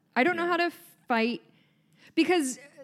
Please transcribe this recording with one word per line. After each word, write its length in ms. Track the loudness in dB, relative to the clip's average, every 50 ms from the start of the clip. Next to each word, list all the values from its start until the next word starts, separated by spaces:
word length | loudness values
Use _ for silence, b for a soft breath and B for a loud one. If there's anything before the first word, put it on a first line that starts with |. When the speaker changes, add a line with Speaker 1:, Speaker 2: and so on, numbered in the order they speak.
| _ _ 0
Speaker 1:
I 80 | 0 2
don't 120 | 2 2
know 80 | 0 -2
Speaker 2:
Yeah. 40 | -2
Speaker 1:
how 60 | 0 0
to 140 | 0 -2 -4 -8 -18 -20 -20 _ _ -2
fight, 340 | -2 0 0 -2 -4 -6 -10 -16 _ _ _ _ _ _ _ _ b b b b b
because 440 | 0 2 4 4 2 0 -2 -4 -8 -14 -20 -20 -20